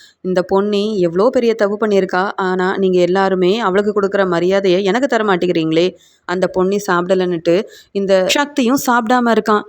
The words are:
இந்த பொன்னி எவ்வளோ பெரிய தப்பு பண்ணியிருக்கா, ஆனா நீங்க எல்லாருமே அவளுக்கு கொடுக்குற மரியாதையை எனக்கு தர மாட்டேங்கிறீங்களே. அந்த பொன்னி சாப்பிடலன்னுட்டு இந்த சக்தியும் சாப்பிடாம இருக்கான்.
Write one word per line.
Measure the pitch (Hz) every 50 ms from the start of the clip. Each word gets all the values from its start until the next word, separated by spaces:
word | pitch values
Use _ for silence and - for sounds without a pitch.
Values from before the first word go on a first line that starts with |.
| - - _ _
இந்த | - 190 180 180
பொன்னி | 180 - 190 196 202 208 208 202 202 220 220 190
எவ்வளோ | 175 170 165 180 208 262
பெரிய | - 254 233 226 220
தப்பு | 226 208 196 208 208 -
பண்ணியிருக்கா, | 214 202 190 185 185 185 180 190 202 -
ஆனா | - 190 185 185 185 180 190 -
நீங்க | - 196 185 180 180
எல்லாருமே | 175 170 185 196 190 190 190 185 180 180 202 240
அவளுக்கு | 226 190 180 202 202 214 202 208
கொடுக்குற | 196 190 202 196 196
மரியாதையை | 185 170 165 175 185 190 196 196 190 175 190 202
எனக்கு | 190 196 254 277
தர | 269 247 220 214
மாட்டேங்கிறீங்களே. | 208 185 175 180 180 170 170 160 160 160 165 180 180 175 - _ _ _ _ _
அந்த | - 180 190 185
பொன்னி | 175 - 185 185 190 202 202 196 -
சாப்பிடலன்னுட்டு | 175 175 175 180 190 185 185 180 180 165 - 170 170 185 - - - - - _
இந்த | - 196 196 190 190 185 185
சக்தியும் | 185 - 294 285 285 294 285 240 226 269 277 -
சாப்பிடாம | 262 240 247 226 214 254 247 240 233 220
இருக்கான். | 214 - 220 214 208 -